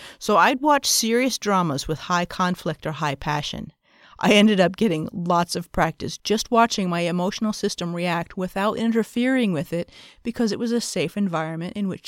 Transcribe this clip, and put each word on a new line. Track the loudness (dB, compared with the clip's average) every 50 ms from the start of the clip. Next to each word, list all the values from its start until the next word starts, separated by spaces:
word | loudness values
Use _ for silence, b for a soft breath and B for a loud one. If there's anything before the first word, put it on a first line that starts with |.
| B B B B
So | B 2 4
I'd | 6 6 6 4 2
watch | 4 4 4 4 4
serious | 2 0 0 2 2 2 2 2 0 -2 -2
dramas | -2 0 2 2 2 0 -2 -2 -4
with | -4 -6 -6
high | -2 -2 0 0 0
conflict | -2 -2 -2 0 0 0 -2 -4 -6 -6 -6 -6
or | -8
high | -6 -4 -4 -4 -4
passion. | -4 -4 -4 -2 -2 -4 -6 -8 -10 -10 -12 -16 _ b b b b b b b b
I | b 6
ended | 6 8 8 6 6 6
up | 4 4 2
getting | 2 0 2 0 0 -4 -6
lots | -8 -6 -2 0 2 2 0 0 -4
of | -8 -8 -4
practice | -2 0 0 0 -2 -4 -8 -10 -10 -6
just | -4 -2 -2 -2 0 2
watching | 4 4 4 4 2 -2 -2 -2
my | -2 -2
emotional | 0 0 0 0 0 -2 -2 -2 -4 -4
system | -2 -2 -4 -4 -4 -4 -6 -6 -4
react | -2 -2 -2 -2 -2 -4 -6 -6
without | -6 -6 -4 -2 -2 -2 -2 0
interfering | 0 0 0 2 2 0 0 0 0 2 2 2 2 2 2
with | 0 -2 -2 -4
it | -4 -6 -6 -6 B B B B B B B
because | -6 -4 -2 -2 0
it | 0 -2
was | -2 -2
a | -2 -2
safe | -2 -4 -4 -2 -4 -2 -2
environment | -2 -2 -2 -2 -2 -4 -4 -6 -8 -8 -8 -6
in | -6 -6
which | -6 -6 -8 -8